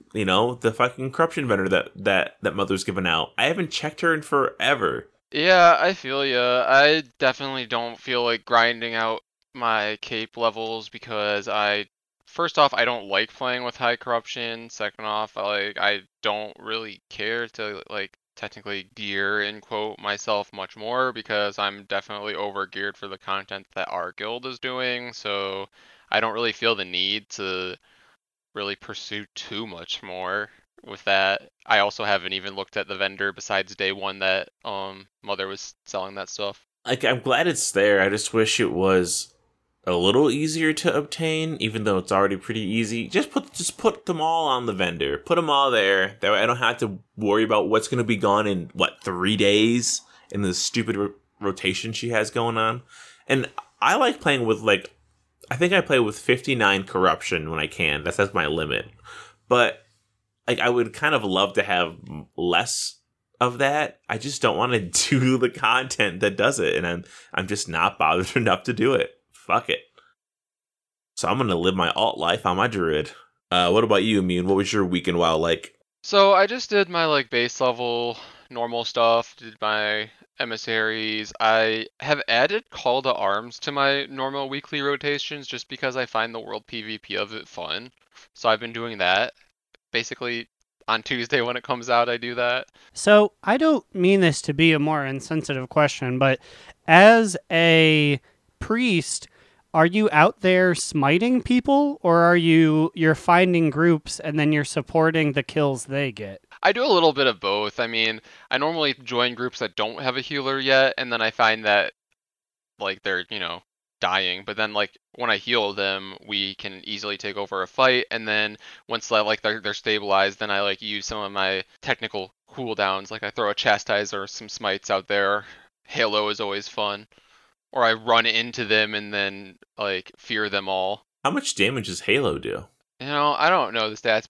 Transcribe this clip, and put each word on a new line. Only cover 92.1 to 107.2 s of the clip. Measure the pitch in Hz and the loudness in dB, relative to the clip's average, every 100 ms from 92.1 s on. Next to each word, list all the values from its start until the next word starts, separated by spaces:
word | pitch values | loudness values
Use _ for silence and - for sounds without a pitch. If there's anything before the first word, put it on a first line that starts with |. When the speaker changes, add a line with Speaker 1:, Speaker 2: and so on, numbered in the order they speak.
| 120 | 0
Speaker 2:
do | 120 120 | -4 -2
that. | 123 123 - _ - | -2 -2 -6 _ -18
Speaker 3:
So | - 202 208 208 _ | -2 6 6 6 _
I | 190 254 | 0 2
don't | 320 285 - 190 | 4 2 -2 0
mean | 180 196 | 4 6
this | 170 143 | 4 2
to | - | -2
be | 143 165 | 2 4
a | 151 | 4
more | 151 151 135 | 2 -2 -4
insensitive | 135 - 160 147 131 127 | -6 -4 -4 -2 -4 0
question, | 156 147 - 127 131 | 2 2 2 -2 2
but | 135 127 - - - - - | 2 2 -6 -20 -20 -6 6
as | 165 208 233 220 175 - | 10 10 8 4 -2 -2
a | 165 170 160 160 151 147 135 _ _ _ - | 2 6 6 6 6 2 0 _ _ _ -10
priest, | - 226 254 175 - - - _ _ _ _ | -2 0 2 2 0 -6 -10 _ _ _ _
are | 160 170 | 4 4
you | 202 214 | 4 4
out | 151 175 - | 6 6 4
there | 185 185 185 | 2 4 4
smiting | 165 - 151 139 170 240 254 | 2 -2 0 2 4 2 0
people, | - 247 285 277 285 294 | 2 2 4 4 2 0
or | 175 170 | 4 6
are | 170 175 | 6 6
you, | 165 160 156 156 160 170 | 6 6 6 4 2 2
you're | 160 | 2
finding | 151 - 175 185 170 160 | 2 4 6 6 4 2
groups | 139 170 156 - - | 4 4 4 0 -10
and | 156 151 | -4 0
then | 147 | 2
you're | 151 | 2
supporting | 147 156 - 165 160 160 151 | 0 -4 0 2 4 4 2
the | 143 | 0
kills | - 160 143 131 - | -2 0 0 0 -4
they | 135 139 | -4 -4
get? | 107 101 98 _ - | -6 -12 -14 _ 0
Speaker 2:
I | 185 | 0
do | 220 | 2
a | 269 | 4
little | 185 165 | 6 6
bit | 135 | 4